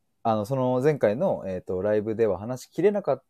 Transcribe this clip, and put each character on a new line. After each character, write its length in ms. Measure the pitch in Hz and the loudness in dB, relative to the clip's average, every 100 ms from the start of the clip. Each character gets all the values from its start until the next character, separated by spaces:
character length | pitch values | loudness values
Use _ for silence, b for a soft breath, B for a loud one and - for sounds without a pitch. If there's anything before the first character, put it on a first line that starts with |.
| _ _ 117 | _ _ -2
あ 100 | 110 | 0
の、 100 | 104 | 0
そ 100 | 135 | -2
の 240 | 127 127 | 0 2
前 160 | 143 143 | 2 2
回 180 | 107 113 | 2 2
の、 260 | 185 110 95 | 0 -2 -4
え 120 | 92 | -8
っ 40 | |
と、 200 | - 92 | -4 -2
ラ 140 | 104 107 | 0 0
イ 60 | |
ブ 140 | 104 107 | 0 0
で 120 | 113 | 0
は 100 | 90 | 0
話 260 | 110 127 | -4 -10
し 40 | - | -10
き 140 | - | 0
れ 100 | 185 | 2
な 100 | 202 | 2
か 140 | 160 | -2
っ 80 | 131 | -4